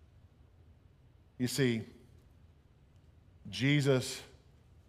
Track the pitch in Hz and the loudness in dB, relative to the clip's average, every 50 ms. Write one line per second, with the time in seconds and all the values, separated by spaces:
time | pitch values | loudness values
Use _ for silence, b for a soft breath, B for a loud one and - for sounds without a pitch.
0 | - - - - - - _ - - - - - - - - - - - _ _ | -20 -20 -20 -20 -20 -20 _ -20 -20 -20 -20 -20 -20 -20 -20 -20 -20 -20 _ _
1 | - - - - - _ _ - 127 120 - - 135 123 117 110 98 - - - | -20 -20 -20 -20 -20 _ _ -4 -4 -2 0 0 0 0 0 -2 -4 -10 -16 -20
2 | - - - - - - - - - - - - - - _ _ - - - - | -20 -20 -20 -20 -20 -20 -20 -20 -20 -20 -20 -20 -20 -20 _ _ -20 -20 -20 -20
3 | - - - - - - - - - 107 95 107 123 139 147 147 131 139 131 127 | -20 -20 -20 -20 -20 -20 -20 -20 -18 -12 -6 -2 2 2 2 4 4 4 4 2
4 | - - - - - - - - - - - - _ - - - - | 2 -2 -8 -12 -14 -18 -20 -20 -20 -20 -20 -20 _ -20 -20 -20 -20